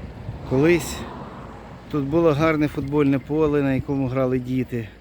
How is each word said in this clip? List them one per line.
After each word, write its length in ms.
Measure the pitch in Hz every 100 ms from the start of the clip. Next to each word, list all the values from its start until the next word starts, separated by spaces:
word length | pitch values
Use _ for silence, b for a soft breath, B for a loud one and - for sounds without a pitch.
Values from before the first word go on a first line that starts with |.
| - - - - -
Колись 460 | 131 160 170 - - - - - - - - - - -
тут 140 | 151
було 280 | 139 165 165
гарне 360 | 143 160 156 147
футбольне 500 | 147 139 147 139 135
поле, 440 | - 151 156 147
на 120 | 139
якому 340 | 131 135 139 131
грали 300 | 131 131 131
діти. 500 | 123 131 120 120 101 -